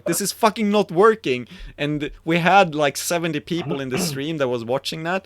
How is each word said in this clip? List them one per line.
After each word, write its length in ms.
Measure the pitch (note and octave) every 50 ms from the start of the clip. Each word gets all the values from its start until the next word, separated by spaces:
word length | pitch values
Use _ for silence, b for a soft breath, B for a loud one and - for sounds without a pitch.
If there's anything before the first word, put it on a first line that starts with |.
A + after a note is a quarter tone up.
| _
This 160 | - E3+ -
is 100 | G3+ F3+
fucking 380 | - - - A3 G#3 - A3 G3+
not 220 | G3+ G#3 G3 -
working. 560 | - D#3+ G3 A3+ A3 G#3+ - E3 B2+ B2 A#2+ B B B B B B
And 340 | - D3 D3 D3+ D3 C#3+ C#3+ - - _
we 120 | - E3 F3
had, 360 | E3 F3+ F3+ G3 G3 E3+ D3
like, 220 | D3 D3+ C#3+ C3+
seventy 420 | - - - F3 F3 E3 E3+ D#3+ D3
people 400 | C#3 - F3+ E3 E3+ C3+ - C#3
in 100 | C3+ C3
the 100 | B2 B2+
stream 380 | F#3 E3+ C#3+ C3 C#3 D3+ E3
that 100 | D#3 C#3+
was 160 | B2 B2 B2 A#2
watching 400 | A2 B2 C#3 - - - D#3+ D#3+
that. 220 | E3 F3+ F#3+ -